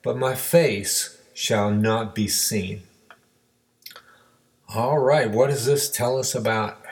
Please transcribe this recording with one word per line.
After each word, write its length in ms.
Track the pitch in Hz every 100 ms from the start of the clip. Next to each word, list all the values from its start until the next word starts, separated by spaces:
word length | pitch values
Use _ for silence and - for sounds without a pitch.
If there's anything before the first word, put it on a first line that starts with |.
but 140 | - 123
my 180 | 131
face 840 | 127 - 170 110 101 - - - - -
shall 380 | - - 107 101
not 440 | 104 110 110 110
be 140 | 104 101
seen." 540 | - - 110 92 101 - _ _ - _ _ _ _ _ _ - - - - _ _ _ _ -
All 240 | 113 120 151
right, 320 | 131 151 117
what 200 | 104 139
does 160 | 131 117
this 240 | 143 -
tell 280 | - 123 131
us 160 | 127
about 440 | 123 110 113 104 - -